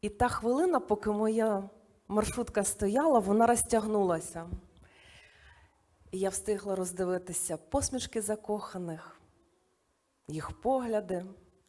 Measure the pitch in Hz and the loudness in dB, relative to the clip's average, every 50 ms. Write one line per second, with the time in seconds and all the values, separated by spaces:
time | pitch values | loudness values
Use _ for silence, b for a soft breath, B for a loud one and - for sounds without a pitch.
0 | - 208 208 - 240 247 233 - 214 233 247 269 349 370 339 262 - - 208 208 | -4 -6 0 2 0 0 0 -2 0 0 2 4 4 4 2 0 2 2 -2 0
1 | - 214 208 208 220 220 220 226 220 220 208 196 196 196 - - _ _ _ _ | 2 -2 0 2 2 2 2 2 2 2 2 0 -2 -6 -14 -20 _ _ _ _
2 | _ _ 196 214 214 - - 247 240 - - 214 202 202 - - 208 196 208 254 | _ _ 0 2 2 2 0 -2 -4 -2 0 0 0 0 -2 0 0 2 2 4
3 | 294 320 285 233 196 190 208 220 226 233 240 233 240 - - 226 208 220 214 208 | 4 6 6 6 6 6 4 6 6 6 6 4 2 2 2 0 2 2 0 2
4 | 202 180 170 160 160 - - 165 165 175 - - - - _ - B B B B | 2 2 2 0 -2 -6 -10 -10 -10 -10 -10 -12 -12 -18 _ -20 B B B B
5 | B B B B B B B B B B B B B B B _ _ _ _ _ | B B B B B B B B B B B B B B B _ _ _ _ _
6 | _ - - 190 190 196 190 - - 214 214 196 202 202 190 190 185 180 180 180 | _ -10 -6 -2 -2 -2 -2 -2 -2 -2 -2 -2 -2 -4 -2 -2 -2 -4 -2 -2
7 | 190 175 185 180 180 - 170 - - - 170 156 - - - 277 269 - - 254 | -2 0 0 -2 -4 -4 -4 -4 -2 -2 -4 -6 -8 -2 -2 0 0 0 -4 -4
8 | 240 - - 233 208 196 214 214 - - 208 208 - - - 185 180 170 160 160 | -6 -4 -4 -4 -2 -2 -4 -4 -2 -4 -4 -4 -4 -8 -8 -8 -8 -8 -8 -10
9 | - - - - _ _ _ _ _ _ _ _ _ _ _ _ _ _ _ _ | -12 -18 -20 -20 _ _ _ _ _ _ _ _ _ _ _ _ _ _ _ _
10 | _ _ _ _ _ - 156 156 - - - - - 226 269 262 247 233 220 214 | _ _ _ _ _ -10 -10 -8 -8 -8 -12 -6 -2 0 0 0 0 -2 -2 -2
11 | 202 180 190 175 180 190 196 - - _ _ _ _ | -2 -2 -6 -6 -6 -8 -16 -20 -20 _ _ _ _